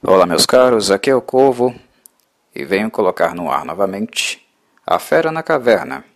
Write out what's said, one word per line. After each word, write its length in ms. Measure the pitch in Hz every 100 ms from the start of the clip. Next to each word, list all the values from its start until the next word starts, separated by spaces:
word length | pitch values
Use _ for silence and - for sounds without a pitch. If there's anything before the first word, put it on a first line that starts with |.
| 90
Olá, 140 | 92
meus 220 | 87 82 -
caros, 440 | 127 127 117 98
aqui 200 | 98 -
é 40 |
o 60 | 135
Corvo 580 | - 131 135 123 123 120 _ _ _ _ _ _ _
e 100 | -
venho 260 | 71 98 110
colocar 440 | - 107 - 85
no 160 | 85 82
ar 120 | 71
novamente 800 | 76 85 98 98 113 - - - _ _ _ _ -
A 120 | 87
Fera 320 | - 156 160
na 120 | 160
Caverna 600 | 160 156 120 104 80 67 -